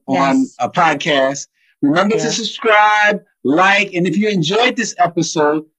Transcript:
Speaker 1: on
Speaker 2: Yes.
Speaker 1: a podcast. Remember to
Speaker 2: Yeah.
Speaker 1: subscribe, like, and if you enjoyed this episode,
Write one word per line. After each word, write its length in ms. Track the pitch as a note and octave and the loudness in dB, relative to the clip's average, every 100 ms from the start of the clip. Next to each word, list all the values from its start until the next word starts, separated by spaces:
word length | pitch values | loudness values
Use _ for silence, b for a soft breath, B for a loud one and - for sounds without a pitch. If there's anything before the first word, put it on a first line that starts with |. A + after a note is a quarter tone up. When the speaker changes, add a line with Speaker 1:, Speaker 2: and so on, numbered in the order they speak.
| - | -4
Speaker 1:
on 320 | C3+ C#3 C3 | -2 0 0
Speaker 2:
Yes. 160 | C3 - | -2 -4
Speaker 1:
a 100 | A#2+ | -4
podcast. 800 | F#3 E3 C#3+ E3+ C#3+ C3+ C#3 - _ _ _ | 0 0 0 -2 0 0 -2 -12 _ _ _
Remember 360 | C#3+ D#3+ G3+ A3+ | 0 2 0 0
to 60 | |
Speaker 2:
Yeah. 60 | A#3+ | -2
Speaker 1:
subscribe, 920 | A3+ A3 - A3 G#3+ G#3 G#3+ G#3 G3+ - _ | -4 -8 -4 0 4 4 2 0 -2 -6 _
like, 500 | B2 D3+ F#3+ G3+ G3 | -2 2 2 2 0
and 140 | F3+ F3 | -2 -2
if 100 | E3 | 0
you 100 | G#3+ | 0
enjoyed 460 | G3 D3+ G#3 B3 A#3+ | 0 -2 0 0 -2
this 180 | G#3+ - | -4 -2
episode, 680 | F3 E3+ D#3+ E3 D3 D#3 D#3 | -2 -2 -4 0 0 0 -6